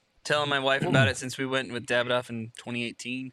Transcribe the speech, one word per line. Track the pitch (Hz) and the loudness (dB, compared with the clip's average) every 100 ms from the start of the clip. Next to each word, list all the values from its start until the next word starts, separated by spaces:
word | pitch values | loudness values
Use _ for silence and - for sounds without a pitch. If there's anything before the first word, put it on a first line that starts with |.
| _ _ | _ _
telling | - 151 147 | 0 0 2
my | 139 | 2
wife | 135 135 | 4 2
about | 160 135 135 | 4 4 4
it | 123 | 2
since | 127 - | -6 -6
we | 135 | -2
went | 131 127 | -2 -2
with | 120 135 | -6 0
Davidoff | 120 123 123 123 | 0 2 0 -2
in | 117 113 - | -8 -8 -12
twenty | - 120 | -8 -6
eighteen | 117 - 120 127 131 | -6 -8 -10 -8 -10